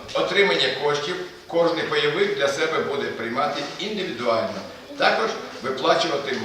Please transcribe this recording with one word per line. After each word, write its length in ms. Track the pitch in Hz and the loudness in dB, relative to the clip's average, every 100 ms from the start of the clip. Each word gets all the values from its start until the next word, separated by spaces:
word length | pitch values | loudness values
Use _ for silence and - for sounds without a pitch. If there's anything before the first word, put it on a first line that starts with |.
| - | -4
отримання 540 | - - 185 196 165 170 - | -2 0 4 4 4 0 0
коштів 320 | 147 143 - - - - - | 0 0 -2 -4 -8 -12 -2
кожний 360 | 170 165 156 | 2 4 2
пайовик 520 | 147 151 147 160 202 - | 0 2 2 2 2 2
для 100 | 139 | 0
себе 320 | 147 156 151 | 2 0 0
буде 240 | 139 139 120 | 0 -2 -2
приймати 540 | - 113 120 147 147 139 - | -4 -4 0 0 -2 -6 -6
індивідуально. 680 | 202 214 170 120 120 113 104 98 - - - - | -4 -4 -4 -2 2 2 0 -4 -10 -14 -14 0
Також 320 | 202 - 311 190 - - | 2 4 0 -2 -8 -8
виплачувати 720 | 131 - 170 170 165 143 135 117 | -6 -2 2 4 4 0 -2 -4